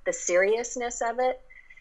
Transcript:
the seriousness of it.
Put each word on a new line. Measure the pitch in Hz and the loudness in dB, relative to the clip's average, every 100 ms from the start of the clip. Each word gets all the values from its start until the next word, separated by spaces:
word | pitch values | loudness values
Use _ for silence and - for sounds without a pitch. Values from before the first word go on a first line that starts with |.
the | - | -6
seriousness | 175 - 175 190 226 240 254 240 - | -4 2 4 4 2 -2 -6 -6 -4
of | 233 233 | -4 0
it. | 254 254 - - - - | 0 -2 -8 -20 -20 -20